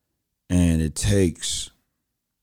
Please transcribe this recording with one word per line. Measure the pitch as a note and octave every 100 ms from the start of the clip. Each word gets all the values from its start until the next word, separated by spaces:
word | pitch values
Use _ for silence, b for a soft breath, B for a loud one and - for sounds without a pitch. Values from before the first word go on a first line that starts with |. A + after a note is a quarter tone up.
| _ _ _ _ -
And | F2+ F2 D#2+
it | D#2+ -
takes | G#2 G2 F2+ D2+ - - - _ _ _ _ _ _ _